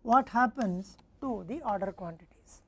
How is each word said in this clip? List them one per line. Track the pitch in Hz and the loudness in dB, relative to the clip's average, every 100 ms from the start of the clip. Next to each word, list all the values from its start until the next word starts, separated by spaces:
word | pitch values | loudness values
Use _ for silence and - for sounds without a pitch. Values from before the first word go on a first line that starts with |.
what | 226 247 254 | 6 4 4
happens | 233 247 277 208 180 196 - _ _ | 2 2 2 -2 -2 -8 -18 _ _
to | 269 214 170 | -6 -6 -6
the | 294 | -8
order | 262 202 196 | -4 -4 -4
quantities? | 185 175 165 170 _ - - | -6 -12 -14 -20 _ -20 -20